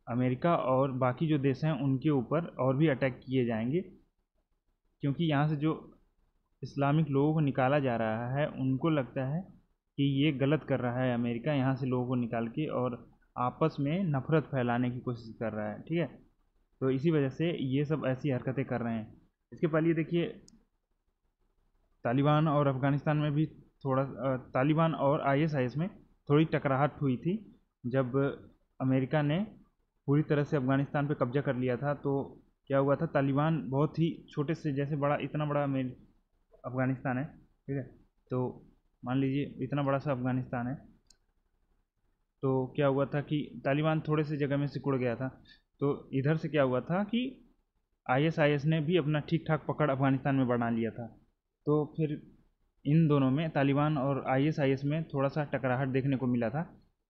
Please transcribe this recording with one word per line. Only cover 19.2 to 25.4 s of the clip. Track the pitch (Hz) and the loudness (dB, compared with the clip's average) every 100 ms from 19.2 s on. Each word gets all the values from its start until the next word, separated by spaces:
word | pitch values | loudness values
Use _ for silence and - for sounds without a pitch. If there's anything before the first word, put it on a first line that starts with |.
| _ _ _ | _ _ _
इसके | - 165 | -4 0
पहले | 156 165 | 2 2
देखिए, | 160 156 170 165 - - - _ _ _ _ _ _ _ _ _ _ _ _ _ _ | 0 0 -2 -2 -6 -20 -20 _ _ _ _ _ _ _ _ _ _ _ _ _ _
तालिबान | 120 131 143 151 160 | -2 2 4 4 4
और | 147 139 | 4 2
अफ़गानिस्तान | 131 139 143 160 151 | 2 0 0 0 0
में | 151 | 0
भी | 147 156 - - _ 135 | 0 -2 -4 -20 _ -2
थोड़ा, | 131 | 0
अ, | 139 160 135 127 | 0 -2 -2 -2
तालिबान | 101 127 143 156 165 | -2 0 2 4 2
और | 143 139 151 | 2 2 2
आईएसआईएस | 139 139 | 2 2